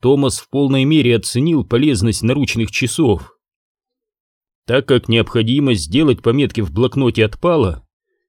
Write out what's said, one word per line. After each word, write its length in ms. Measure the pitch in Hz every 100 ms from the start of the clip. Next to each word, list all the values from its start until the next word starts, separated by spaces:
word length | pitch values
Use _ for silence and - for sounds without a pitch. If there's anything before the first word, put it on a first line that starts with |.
Томас 380 | 120 143 135 -
в 100 | -
полной 360 | 135 139 135 135
мере 300 | 156 120 117
оценил 500 | - 117 151 160 -
полезность 560 | 117 151 120 110 104
наручных 500 | 110 135 135 - 110
часов. 600 | - 131 - 147 95 - _ _ _ _ _ _ _ _ _ _ _ _ _ -
Так 220 | 127 135
как 220 | 127 -
необходимость 760 | 113 107 120 110 135 139 110 76
сделать 360 | 110 156 120
пометки 400 | - 123 139 -
в 100 | 95
блокноте 540 | 82 120 139 127 113 107
отпала, 640 | - 170 165 104 85 _ _ _ _